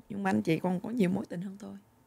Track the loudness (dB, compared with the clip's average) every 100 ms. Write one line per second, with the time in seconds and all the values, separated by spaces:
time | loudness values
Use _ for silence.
0 | -10 -2 2 2 4 2 2 0 0 2
1 | 2 2 -4 -6 -8 -10 -12 -14 -18 _